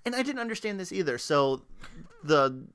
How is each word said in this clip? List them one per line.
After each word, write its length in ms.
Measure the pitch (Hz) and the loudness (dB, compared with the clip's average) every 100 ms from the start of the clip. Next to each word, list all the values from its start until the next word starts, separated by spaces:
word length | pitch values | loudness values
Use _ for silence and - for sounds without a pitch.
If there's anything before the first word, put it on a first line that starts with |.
| - | -6
and 100 | 247 | -4
I 80 | |
didn't 180 | 262 262 | -4 -4
understand 400 | 233 226 220 202 | -6 -6 -6 -6
this 100 | 180 | -6
either. 260 | 190 165 120 | -2 -2 -2
So 440 | - 147 139 135 - - - - - - 147 | 2 4 4 2 -4 -18 -16 -16 -18 -8 4
the 400 | 151 135 131 135 | 6 6 0 -10